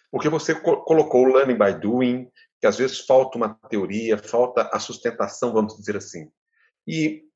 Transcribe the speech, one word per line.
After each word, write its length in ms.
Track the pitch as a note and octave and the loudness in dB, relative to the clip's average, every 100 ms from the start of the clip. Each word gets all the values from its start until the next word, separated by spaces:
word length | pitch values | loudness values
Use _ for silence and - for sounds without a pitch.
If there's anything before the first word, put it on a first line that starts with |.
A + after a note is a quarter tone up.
| _ | _
porque 180 | C3+ D3+ | -6 -2
você 260 | D#3 - | -2 -2
co-, 280 | D#3 E3+ C#3+ | -2 0 0
colocou 400 | - D#3+ D3 B2 | 2 2 4 4
o 80 | C3 | 6
learning 240 | C3 C3+ A2 | 6 4 4
by 220 | G2+ D#2+ | 2 2
doing, 500 | G#2+ B2 B2 B2+ B2+ _ _ _ | -2 0 0 -2 -8 _ _ _
que 80 | A2 | 0
às 100 | A2+ | 0
vezes 220 | C3 - | -2 -4
falta 380 | - C3 C3+ A#2+ | 2 4 2 -2
uma 160 | G#2+ - - | -6 -6 -8
teoria, 480 | G#2+ F#2 G#2+ A2+ G#2 | -6 -4 -4 -2 -2
falta 520 | - A#2+ B2+ A#2 G#2+ | -2 0 0 0 -2
a 80 | A2 | -6
sustentação, 720 | - A2 A#2 - G2+ - A#2+ | -8 -8 -6 -4 -6 -4 -2
vamos 260 | A2 G#2 - | 0 -2 -4
dizer 200 | - G2+ | -8 -8
assim. 320 | - E2+ D#2 _ _ _ _ _ - | -10 -16 -16 _ _ _ _ _ -8
E 360 | D#3+ D#3 D#3 _ | -4 -4 -4 _